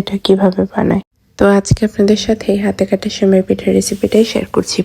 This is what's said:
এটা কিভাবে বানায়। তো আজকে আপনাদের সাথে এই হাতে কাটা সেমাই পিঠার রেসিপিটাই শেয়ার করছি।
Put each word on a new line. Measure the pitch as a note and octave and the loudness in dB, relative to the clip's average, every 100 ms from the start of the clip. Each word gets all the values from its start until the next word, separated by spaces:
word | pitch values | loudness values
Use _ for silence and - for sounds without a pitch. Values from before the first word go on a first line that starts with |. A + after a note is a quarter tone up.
এটা | G3 G3 - | 2 -2 0
কিভাবে | F#3+ F#3+ F#3+ F#3+ | 2 2 0 -4
বানায়। | - F3 G3 - _ _ - | -2 0 -2 -4 _ _ 0
তো | G3+ G3 | 2 2
আজকে | - - G#3+ | 2 0 0
আপনাদের | - G3+ G#3+ - | 0 2 2 0
সাথে | A3 - G3+ | -2 -2 -2
এই | G3+ | -2
হাতে | G3 F#3+ | -2 -2
কাটা | F#3+ G#3+ - | -2 -4 0
সেমাই | G3 F#3+ F#3 | 2 2 2
পিঠার | G3 G3 F#3+ | -2 0 0
রেসিপিটাই | - G3+ G#3 G#3+ A3+ | -2 -4 0 2 2
শেয়ার | - - G#3+ | -2 -4 -4
করছি। | - - | -2 -4